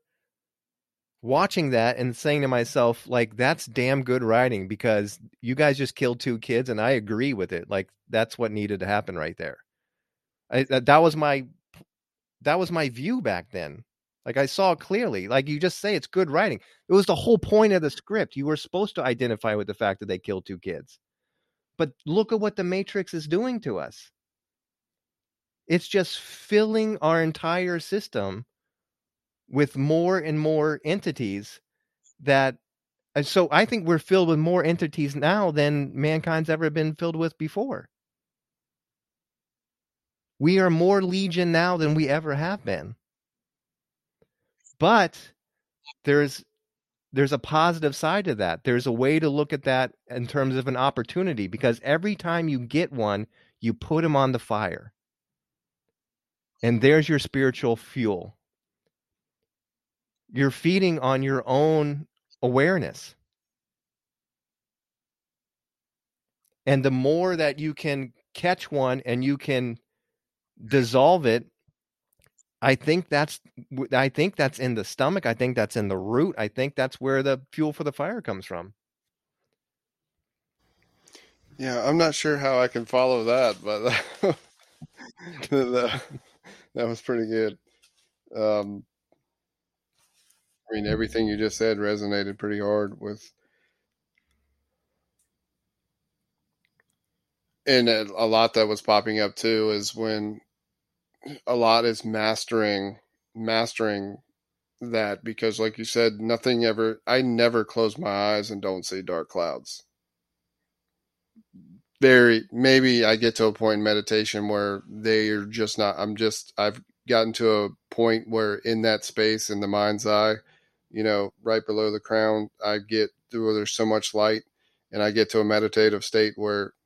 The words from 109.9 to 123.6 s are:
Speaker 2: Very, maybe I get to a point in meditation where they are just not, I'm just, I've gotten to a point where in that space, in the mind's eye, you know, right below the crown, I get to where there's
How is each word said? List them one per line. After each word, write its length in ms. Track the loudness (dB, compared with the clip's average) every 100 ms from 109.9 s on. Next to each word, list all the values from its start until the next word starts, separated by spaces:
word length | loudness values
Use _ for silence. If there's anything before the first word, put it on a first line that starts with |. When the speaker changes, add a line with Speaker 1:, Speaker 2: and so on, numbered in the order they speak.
| _ _ _ _ _ _ _ _ _ _ _ _ _ _ _ _ -20 -20 -20 _ 2
Speaker 2:
Very, 440 | 8 10 8 6 0
maybe 540 | 2 6 6 6 4 4
I 100 | 4
get 180 | 2 2
to 100 | 0
a 80 |
point 260 | 2 0 0
in 40 |
meditation 640 | 0 0 0 -2 -2 -4 -2
where 340 | -2 -2 -4 -10
they 400 | -6 0 2 2
are 160 | -2 -4
just 320 | -4 -4 0
not, 180 | 0 0
I'm 160 | -4 -2
just, 380 | -2 -2 -8 -2
I've 240 | -2 -4 -14 _ 0
gotten 260 | 2 2
to 180 | 2 2
a 180 | 2 0 -6 -10
point 340 | 0 2 2 -2
where 280 | -2 -2 -4
in 260 | -2 0
that 240 | 0 0 -2
space, 460 | 0 0 0 -4
in 80 | -6
the 80 | -2
mind's 400 | 0 0 0 0
eye, 280 | 2 2 0 _ _ _ _ _
you 140 | -4
know, 280 | 0 0 -2 -6
right 220 | -2 -2 -2
below 260 | -2 -2
the 80 | -2
crown, 500 | -2 0 2 0 -4 -6 -4
I 140 | -4
get 320 | -2 -2 -2 _ _
to 160 | -4 -2
where 80 |
there's 180 | -2